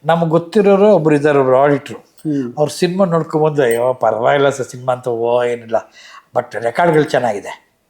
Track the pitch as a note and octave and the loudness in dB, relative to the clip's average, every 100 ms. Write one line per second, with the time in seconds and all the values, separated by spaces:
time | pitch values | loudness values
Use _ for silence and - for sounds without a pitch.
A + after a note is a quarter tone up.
0 | D3 E3+ E3 E3 E3+ A3 G3 G3 G#3 F#3+ | 0 0 2 0 0 2 4 4 4 4
1 | D#3 D3 D3 C#3 C3 B2+ C#3+ C#3 - G#2+ | 4 2 2 2 4 4 4 0 -4 -18
2 | _ _ D#3+ C#3+ B2 A#2+ D3 - F3+ F#3 | _ _ -6 -4 -6 -4 -4 -2 -4 0
3 | F#3+ E3 D#3+ D#3 D#3 C#3+ B2+ A2+ B2+ B2+ | 0 0 -2 -2 0 0 0 0 -2 0
4 | A2+ G#2+ B2 C#3+ C#3 B2+ A#2+ B2 B2+ B2 | -2 0 0 2 0 -2 -10 -8 -6 -6
5 | B2 A#2 A#2 A#2+ A#2+ A#2+ A2+ A2 - - | -4 -4 0 0 -2 -6 -4 -6 -6 -20
6 | - - _ A#2+ - G#2 A#2 A#2 F3 D#3 | -20 -20 _ -8 -8 -8 -6 0 2 2
7 | C#3 C3+ B2 G2+ - - _ _ | 0 -2 -2 -6 -10 -18 _ _